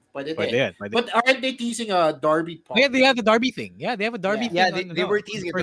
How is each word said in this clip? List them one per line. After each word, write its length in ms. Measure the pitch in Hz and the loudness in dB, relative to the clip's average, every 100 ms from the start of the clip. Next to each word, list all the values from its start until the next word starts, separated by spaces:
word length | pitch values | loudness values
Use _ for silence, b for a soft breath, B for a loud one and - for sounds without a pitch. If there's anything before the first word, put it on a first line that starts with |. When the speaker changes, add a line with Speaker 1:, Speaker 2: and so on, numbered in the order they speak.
| _ 139 | _ -10
Speaker 1:
Pwede 160 | 139 | -6
Speaker 2:
Pwede 180 | 160 - | -4 0
Speaker 1:
din. 80 | 117 | 2
Speaker 2:
yan, 140 | 131 - | 0 -2
pwede. 120 | 202 | -4
Speaker 1:
But 160 | 226 240 | -2 0
aren't 280 | 208 254 262 | 2 2 2
they 100 | 262 | 0
teasing 400 | 254 233 226 220 | -4 -6 -4 -2
a 220 | 185 160 | 2 2
Darby 500 | 151 156 156 165 165 | 2 2 2 0 -8
Punk? 160 | - 208 | -4 0
Speaker 2:
Yeah, 80 | 277 | 2
they 140 | 254 | 4
have 140 | 262 247 | 4 4
the 40 | |
Darby 280 | 214 226 254 | 4 4 2
thing. 240 | - 104 90 | -4 -10 -8
Yeah, 200 | 165 233 | -6 -4
they 80 | 214 | -4
have 80 | |
a 40 | 233 | -4
Darby 280 | 185 214 240 | -2 -2 -2
Speaker 1:
Yeah. 20 | |
Speaker 2:
thing 80 | 175 | 2
Speaker 3:
Yeah, 140 | 185 | 2
they, 100 | 185 180 | 0 -6
Speaker 2:
on, 60 | 165 | -4
Speaker 3:
they 60 | |
Speaker 2:
no, 60 | 185 | 0
Speaker 3:
were 100 | 208 | -2
Speaker 2:
on 60 | |
Speaker 3:
teasing 260 | 208 214 180 | -2 -8 -6
it, 20 | |
but 80 | 180 | -4